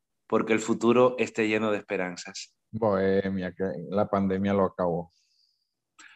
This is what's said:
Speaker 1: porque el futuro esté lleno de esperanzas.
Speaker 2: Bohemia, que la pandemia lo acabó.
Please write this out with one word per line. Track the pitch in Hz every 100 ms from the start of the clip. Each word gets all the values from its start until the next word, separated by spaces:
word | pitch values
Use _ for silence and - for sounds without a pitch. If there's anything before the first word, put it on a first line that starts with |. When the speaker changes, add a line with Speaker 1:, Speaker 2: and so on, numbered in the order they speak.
| _ _ -
Speaker 1:
porque | 110 104
el | 110
futuro | 113 113 117 120 127 123
esté | 113 - 107
lleno | 107 110
de | 104
esperanzas. | - 95 90 90 - - - _ _
Speaker 2:
Bohemia, | 110 113 95 95 98 98 95 90
que | - 95 80 82
la | 98 104
pandemia | 98 98 95 101
lo | 98
acabó. | 92 - 90 85 85 _ _ _ _ _ _ _ _ - -